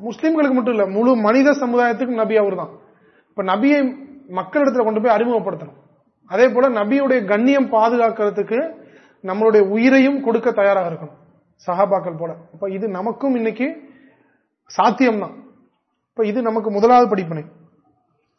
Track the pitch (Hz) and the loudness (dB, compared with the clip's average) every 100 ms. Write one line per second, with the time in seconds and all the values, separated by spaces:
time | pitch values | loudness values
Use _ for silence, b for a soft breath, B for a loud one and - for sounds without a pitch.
0 | 220 - 320 320 277 254 247 220 190 196 | -14 -4 -2 0 0 0 0 -2 -2 0
1 | 240 240 208 254 277 285 247 240 240 226 | 2 2 2 4 2 2 0 0 0 -2
2 | 254 226 220 220 202 185 156 - b b | -4 -2 0 0 0 -4 -10 -16 b b
3 | b b b - 190 202 269 294 262 - | b b b -8 -4 0 2 2 0 -6
4 | - - - 180 - 302 277 247 220 214 | -18 -20 -12 -10 -4 0 0 0 -2 0
5 | 240 208 240 226 185 165 156 - _ _ | 0 2 0 -2 -4 -10 -14 -20 _ _
6 | _ _ _ 190 247 220 269 220 208 277 | _ _ _ 2 2 4 0 0 0 0
7 | 269 254 190 208 254 277 247 220 226 240 | 2 0 0 0 2 2 2 2 2 2
8 | 226 220 208 190 202 226 320 - B B | 0 0 -2 -2 -4 -4 -4 -10 B B
9 | B B 190 202 220 214 196 214 254 269 | B B -8 0 4 4 2 2 4 6
10 | 262 277 226 226 240 214 202 196 175 160 | 4 2 -2 0 0 0 2 2 -2 -8
11 | 151 - _ _ _ _ - 175 196 190 | -14 -20 _ _ _ _ -6 -2 0 0
12 | 175 160 170 - - 160 196 190 214 185 | -2 -8 -10 -10 -20 -10 -8 -6 -6 -6
13 | 220 - 277 247 226 220 277 330 b b | -6 -4 -2 0 -2 -4 -6 -6 b b
14 | b b b b b _ _ - 220 214 | b b b b b _ _ 0 0 2
15 | 254 214 175 - - _ _ _ _ _ | 0 0 -6 -14 -20 _ _ _ _ _
16 | _ - 214 220 226 220 214 202 226 247 | _ -4 -2 -2 -2 -4 -4 0 4 4
17 | 240 202 165 156 151 - _ _ _ _ | 4 0 -4 -10 -12 -20 _ _ _ _
18 | _ _ _ | _ _ _